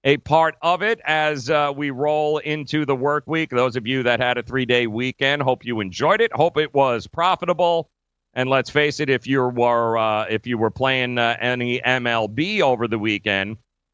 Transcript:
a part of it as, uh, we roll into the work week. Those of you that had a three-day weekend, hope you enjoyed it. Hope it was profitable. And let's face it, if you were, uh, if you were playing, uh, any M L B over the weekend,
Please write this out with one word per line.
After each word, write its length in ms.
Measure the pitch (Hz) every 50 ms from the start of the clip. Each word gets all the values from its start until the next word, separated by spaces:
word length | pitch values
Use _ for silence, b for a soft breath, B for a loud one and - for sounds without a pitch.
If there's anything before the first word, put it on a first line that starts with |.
| -
a 140 | 139 143
part 380 | 143 - - 147 160 160 160 151 -
of 220 | 156 170 180 175 196
it 160 | 220 233 - -
as, 440 | 151 156 156 151 151 151 135 110 131
uh, 220 | 160 147 147 143 143
we 160 | 139 147 143
roll 500 | 131 123 143 151 151 151 151 151 151 147
into 460 | - 151 151 151 143 - 151 156 151
the 100 | 135 139
work 260 | 123 131 147 147 147 -
week. 220 | - 160 160 160 -
Those 280 | 127 123 127 127 113
of 100 | 127 107
you 160 | 117 131 131 120
that 160 | 120 120 113
had 180 | 127 123 123
a 60 | 123 120
three-day 440 | 120 120 131 127 117 123 123 120
weekend, 540 | 113 104 117 127 127 - - 135 135 143 147
hope 240 | 139 131 127 - -
you 140 | 120 120 110
enjoyed 400 | 101 95 90 - 143 160 202 220
it. 140 | 226 220 -
Hope 240 | 139 156 170 -
it 160 | 151 156 143 -
was 340 | 139 139 131 120 110 -
profitable. 840 | - - 165 170 185 185 - 180 170 180 156 175 170 170 165 156 _ _ _ _ _ _ _ _ _ -
And 120 | 127 127 131
let's 200 | 135 131 123 -
face 300 | - 147 147 147 139 -
it, 100 | 151 135
if 180 | 131 123 -
you 140 | 123 135 135 127
were, 500 | 127 123 120 120 120 120 117 117 113 113
uh, 280 | 113 110 110 107 107 107 92
if 160 | 110 110 -
you 120 | 120 120
were 120 | 107 113 110
playing, 480 | - - 131 135 131 127 123 123 123
uh, 200 | 120 117 117 117 -
any 420 | 117 123 127 123 120 123 123 123
M 240 | - 123 127 127 123
L 220 | 120 117 113 110
B 340 | 104 110 127 160 196 214 202
over 240 | 160 135 123 110 120
the 140 | 110 117 110
weekend, 560 | 104 110 104 95 - 107 98 98 95 104 110 - _ _ _ _ _ _